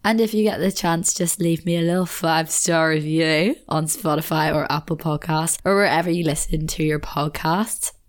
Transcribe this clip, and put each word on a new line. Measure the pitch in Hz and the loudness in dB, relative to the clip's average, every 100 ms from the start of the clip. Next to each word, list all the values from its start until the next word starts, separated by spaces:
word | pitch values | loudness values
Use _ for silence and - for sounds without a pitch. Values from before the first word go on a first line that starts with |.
And | 208 226 | 2 2
if | 220 | 2
you | 214 | 2
get | 214 - | 2 2
the | 190 | -2
chance, | - 175 170 - | 0 0 0 0
just | - 175 - | -2 -2 0
leave | 170 165 170 | 0 0 0
me | 170 | 0
a | |
little | 170 180 175 | 2 2 -2
five-star | - 165 160 160 - - 165 160 | -2 0 0 0 -2 2 2 2
review | 156 151 160 160 156 185 320 - | 2 0 2 2 2 2 -2 -2
on | 156 156 | -2 -2
Spotify | - 165 151 156 156 156 | -2 0 -2 0 0 2
or | 156 - | 0 -2
Apple | 156 - 160 | -4 -4 -4
Podcasts | 165 151 170 156 165 - 185 | -2 -4 -2 -2 -2 -2 2
or | 196 | 2
wherever | 202 156 175 | 4 2 0
you | 170 | 0
listen | 160 156 - 160 156 | 0 -2 -2 -2 -2
to | - | -2
your | 156 151 | 0 -2
podcasts. | - - 151 - 160 175 226 - - - | -4 -4 -4 -2 -2 0 -2 -4 -8 -10